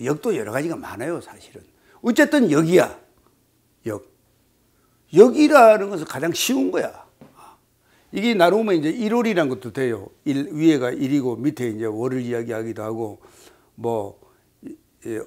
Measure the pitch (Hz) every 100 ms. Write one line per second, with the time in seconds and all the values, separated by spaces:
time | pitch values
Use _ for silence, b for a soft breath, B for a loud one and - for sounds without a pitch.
0 | 120 156 240 156 104 123 160 160 - 104
1 | 139 160 - - - - - b b b
2 | 226 233 294 294 220 147 165 175 120 -
3 | _ _ _ _ _ _ _ _ 113 104
4 | - _ _ _ _ _ _ _ _ _
5 | _ 156 240 233 302 285 226 214 196 196
6 | 156 135 160 - - 269 269 156 117 -
7 | - _ - b b b _ _ _ _
8 | _ 196 233 220 175 202 220 175 151 214
9 | 214 240 226 180 147 127 120 120 131 107
10 | 95 - - 139 143 151 160 147 123 -
11 | 127 143 127 113 139 - 123 107 113 107
12 | 127 131 120 117 117 113 113 110 107 113
13 | 110 101 b b b b b - 117 113
14 | 101 - b b b _ - - _ _
15 | - 110